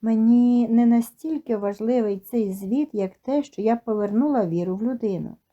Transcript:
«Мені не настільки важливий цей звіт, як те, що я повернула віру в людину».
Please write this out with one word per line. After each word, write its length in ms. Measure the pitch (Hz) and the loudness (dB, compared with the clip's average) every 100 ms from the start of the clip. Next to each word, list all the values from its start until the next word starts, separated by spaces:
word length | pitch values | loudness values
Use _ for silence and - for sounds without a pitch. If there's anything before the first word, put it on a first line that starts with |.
«Мені 640 | 220 226 220 240 240 240 233 | 0 2 4 6 4 2 2
не 180 | 226 240 | 4 4
настільки 680 | 233 233 _ 320 311 - 220 | 4 0 _ -8 -8 -4 -4
важливий 600 | 202 202 220 247 214 196 | -4 -4 -2 0 0 -4
цей 340 | - 240 208 | -4 -4 -2
звіт, 360 | 190 196 247 294 | -4 -4 -2 -2
як 200 | 214 190 _ | -4 -6 _
те, 260 | - 285 | -4 -4
що 200 | 285 - | -4 -4
я 140 | 208 233 | -2 -2
повернула 680 | - 214 208 208 285 277 190 | -2 -2 0 0 0 0 0
віру 300 | 170 175 185 | -2 -2 -2
в 60 | |
людину». 540 | 226 247 220 185 156 - _ | -4 -4 -4 -4 -8 -14 _